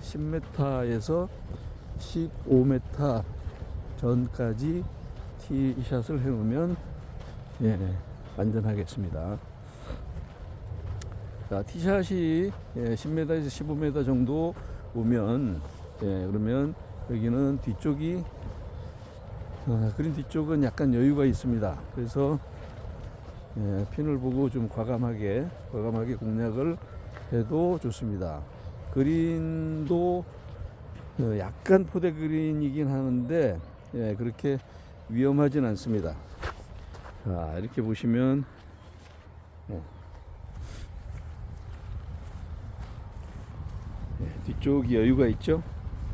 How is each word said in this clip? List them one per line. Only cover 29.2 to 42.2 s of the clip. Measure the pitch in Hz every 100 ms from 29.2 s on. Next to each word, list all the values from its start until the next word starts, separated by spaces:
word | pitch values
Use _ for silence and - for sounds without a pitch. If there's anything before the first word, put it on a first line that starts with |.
| 165 165 160 160 160 156 147 175 180 175 - - - - - - - - - -
어, | 120 104
약간 | 92 - - 190
포대 | 175 180 175
그린이긴 | 156 156 156 156 151 143 143 139
하는데, | 135 135 123 123 165 131 82 78 - -
예, | 120 110
그렇게 | 104 120 117 143 131 - - - - -
위험하진 | 113 139 143 147 147
않습니다. | 123 101 - 107 82 76 - - - - - - - - - -
자, | 110 87 80 85
이렇게 | 110 -
보시면, | 110 107 117 117 131 139 131 - - - - - - - - - - - -
예. | 87 76 - - - - - - - - - - - - - - - - - - - - - - -